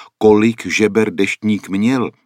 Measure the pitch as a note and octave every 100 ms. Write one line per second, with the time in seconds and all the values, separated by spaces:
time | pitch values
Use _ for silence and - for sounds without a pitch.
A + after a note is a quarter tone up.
0 | - - G#2+ G#2+ A2+ A2+ F#2 A2 G#2+ G#2
1 | G#2+ F2+ G2 - G#2+ G2+ - G2 A2+ C3
2 | F#2 -